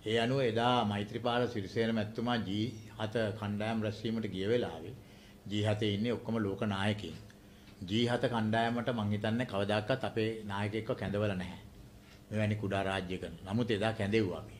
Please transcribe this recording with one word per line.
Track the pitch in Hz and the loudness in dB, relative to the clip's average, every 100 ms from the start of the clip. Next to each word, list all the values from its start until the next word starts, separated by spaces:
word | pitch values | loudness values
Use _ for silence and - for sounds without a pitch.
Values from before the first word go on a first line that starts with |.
ඒ | - 113 | 2 2
අනුව | 117 135 | 4 4
එදා | 127 110 120 123 | 2 4 4 4
මෛත්‍රීපාල | 107 101 104 113 117 120 120 | 4 2 -2 -2 0 2 2
සිරිසේන | 110 95 120 113 | 0 -4 0 2
මැතිතුමා | 113 104 113 117 120 | 2 0 -2 0 0
ජී | 92 101 110 - - | 0 0 -2 -4 -14
හත | - 110 117 110 | -6 -2 0 0
කණ්ඩායම් | 104 104 104 107 113 | 0 -2 -2 -2 0
රැස්වීමට | 107 104 117 113 107 | -2 -2 -2 -2 -2
ගිය | 92 95 | -2 2
වෙලාවේ | 123 98 80 85 127 - - - - - | 2 0 -6 -10 -12 -16 -20 -20 -18 -4
ජී | 104 | 0
හතේ | 107 107 110 | 2 2 2
ඉන්නේ | 101 117 | 0 0
ඔක්කොම | 113 - 113 | -2 -2 0
ලෝක | 101 98 | 0 0
නායකයින්. | 110 98 101 104 82 78 - - - - - - | -2 0 0 0 -4 -10 -16 -20 -20 -20 -20 -12
ජී | 95 107 117 | -2 2 4
හත | 120 127 | 4 2
කණ්ඩායමට | 117 107 110 117 120 117 | 2 2 4 2 0 0
මං | 117 104 | 0 0
හිතන්නේ | 104 110 113 123 | 0 2 0 0
කවදාකවත් | 98 101 104 107 131 | 0 2 2 2 0
අපේ | 107 - 110 110 | 0 0 0 -2
නායකයෙක්ව | 104 98 104 110 107 | -6 -2 -2 -2 -2
කැඳවලා | 123 98 98 107 | -2 0 2 2
නැහැ. | 92 90 - - - - - - - | 0 -4 -10 -16 -18 -20 -20 -20 -20
මෙවැනි | - 107 107 104 | -6 0 2 2
කුඩා | 101 98 | 0 0
රාජ්‍යයක. | 95 95 92 92 85 82 | 0 0 -2 -4 -6 -10
නමුත් | 98 104 117 | -2 0 2
එදා | 104 110 | 2 2
කැඳෙව්වා | 107 98 110 101 82 | 0 2 4 4 0
අපි. | - - | -8 -16